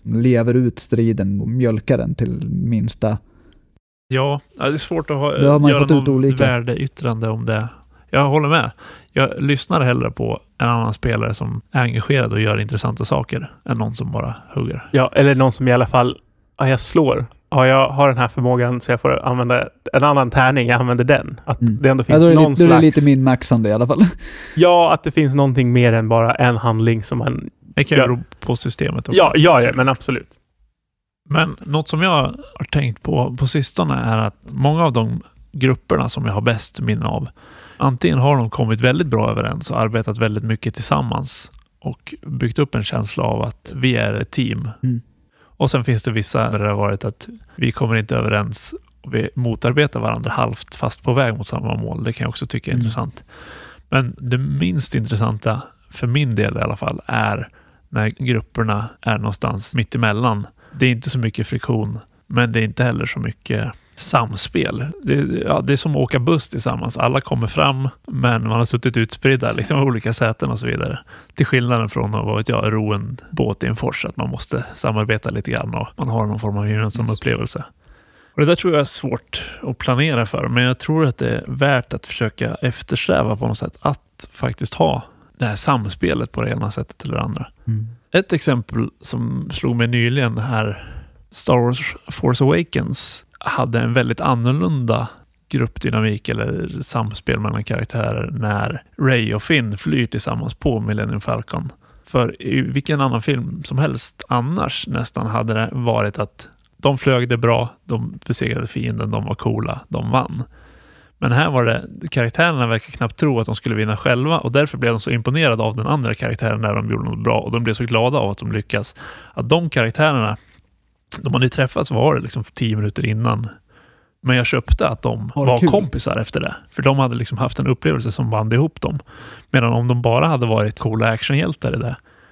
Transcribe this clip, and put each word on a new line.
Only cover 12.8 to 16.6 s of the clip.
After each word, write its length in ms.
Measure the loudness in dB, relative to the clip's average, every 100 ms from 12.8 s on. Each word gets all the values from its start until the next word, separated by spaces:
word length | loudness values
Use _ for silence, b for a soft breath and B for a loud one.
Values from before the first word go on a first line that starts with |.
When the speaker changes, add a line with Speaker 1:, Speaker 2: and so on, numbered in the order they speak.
| -4 -4
Speaker 2:
saker 480 | -2 -2 -2 -6 -8 -12
än 140 | -6 -4
någon 160 | -4
som 180 | -4 -6
bara 220 | -4 -6 -8 -8
hugger. 340 | -6 -4 -6 0
Speaker 3:
Ja, 180 | 2 4
eller 200 | 6 6
någon 180 | 6 4
som 160 | 4 2
i 40 |
alla 140 | 4 4
fall, 320 | 4 2 -2 _ _ _
"Ja, 100 | -2